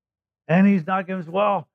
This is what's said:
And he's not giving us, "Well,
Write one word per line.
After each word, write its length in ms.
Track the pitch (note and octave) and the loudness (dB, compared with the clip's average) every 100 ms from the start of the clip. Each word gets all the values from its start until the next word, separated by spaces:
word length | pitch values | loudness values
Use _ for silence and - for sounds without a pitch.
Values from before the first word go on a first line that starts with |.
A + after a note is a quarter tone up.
| _ _ _ _ - | _ _ _ _ -2
And 200 | E3 G3 | 2 4
he's 180 | G3 D3+ | 2 0
not 220 | F#3+ F3+ | -4 -4
giving 160 | F#3 | -8
us, 60 | E3 | -6
"Well, 380 | F3+ G#3 G3 C#3+ | -2 0 -2 -6